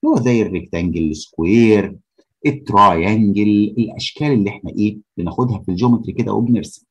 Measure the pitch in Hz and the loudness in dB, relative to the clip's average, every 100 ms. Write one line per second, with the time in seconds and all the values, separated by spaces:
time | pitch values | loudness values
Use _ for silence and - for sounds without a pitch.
0 | 294 277 123 120 101 90 87 85 87 82 | 0 0 2 0 0 -4 -6 -4 -4 -2
1 | 80 76 - - 82 113 117 107 98 - | -4 -4 -12 -4 2 4 6 4 2 -8
2 | _ _ _ _ 151 - - 101 101 82 | _ _ _ _ -6 -4 -2 4 4 4
3 | 87 110 107 98 104 104 104 - 107 - | 0 2 2 2 2 2 0 -2 -4 -4
4 | - - 151 131 101 - - - 107 104 | -12 -6 -2 0 0 -6 -12 -4 -4 -4
5 | _ - 85 - 127 101 - 90 120 120 | _ -10 -8 -2 -2 -2 -4 -2 2 0
6 | - - 110 104 117 117 - - _ | 0 -6 -2 -2 0 -2 -2 -16 _